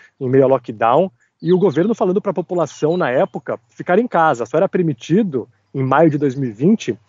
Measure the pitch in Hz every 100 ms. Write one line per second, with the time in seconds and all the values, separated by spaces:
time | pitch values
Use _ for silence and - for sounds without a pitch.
0 | - _ 131 135 131 131 127 110 117 135
1 | 185 - _ _ 160 185 190 143 190 233
2 | 202 196 202 185 175 175 156 - 151 180
3 | 151 127 190 139 - 123 _ _ 156 180
4 | 247 175 160 120 117 151 185 190 170 143
5 | - 170 208 135 101 _ _ 139 131 135
6 | 165 147 143 127 131 104 151 220 - 110